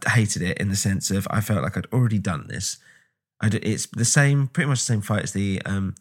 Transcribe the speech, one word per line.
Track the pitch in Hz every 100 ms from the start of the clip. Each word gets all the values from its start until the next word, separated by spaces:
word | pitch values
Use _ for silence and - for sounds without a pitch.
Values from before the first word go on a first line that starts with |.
| -
hated | 113 104 -
it | 87 -
in | 101
the | 98
sense | 98 95 -
of | 98 -
I | 107
felt | 104 98
like | 82 95
I'd | -
already | 127 120 107
done | 95 73 50
this. | 65 - - - - _ _ _ -
I | 110
d-, | 110
it's | 107 - -
the | - 117
same, | 151 143 143 135
pretty | 175 143
much | 127
the | -
same | 110
fight | 95 104
as | -
the, | 98 101 95 -
um, | 98 95 -